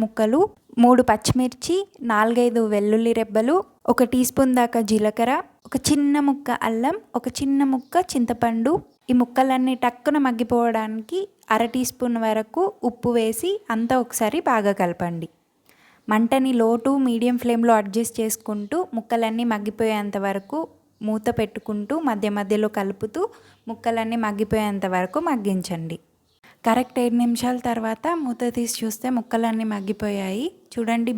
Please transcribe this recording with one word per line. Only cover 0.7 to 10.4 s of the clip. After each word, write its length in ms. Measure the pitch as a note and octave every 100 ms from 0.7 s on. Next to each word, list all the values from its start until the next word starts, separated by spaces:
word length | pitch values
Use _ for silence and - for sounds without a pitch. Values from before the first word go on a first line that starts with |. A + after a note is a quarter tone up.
| -
మూడు 180 | A#3+ B3 B3
పచ్చిమిర్చి, 680 | G#3+ - B3 B3+ - - F4+ G4 - A#3+
నాలుగైదు 480 | G#3+ A3 A#3 A#3+ A#3 A3
వెల్లుల్లి 380 | G#3 G#3 A3 A3+ A#3
రెబ్బలు, 360 | A3 G#3 A#3 F4 - _ -
ఒక 120 | A#3+ B3
టీ 80 | B3+ B3
స్పూన్ 240 | - C4+ B3
దాకా 220 | A#3+ A#3+ G#3+
జీలకర్ర, 420 | G#3+ G#3 G#3+ A#3 D4 F#4 _ -
ఒక 80 | C4+ -
చిన్న 320 | D4 C#4+ C#4+ C#4+
ముక్క 240 | C#4 C4+ A#3+ -
అల్లం, 300 | A3+ B3+ G4+ - -
ఒక 100 | - -
చిన్న 260 | C4+ C#4 C#4
ముక్క 240 | C4 - E4+ F4+
చింతపండు. 600 | C#4+ A#3 A#3 A#3 A3+ A#3 F4 - _ -
ఈ 40 | B3
ముక్కలన్నీ 540 | A#3+ C4 C4 C4 B3+ B3+
టక్కున 360 | B3 A#3+ - D4 C4+
మగ్గిపోవడానికి 920 | A#3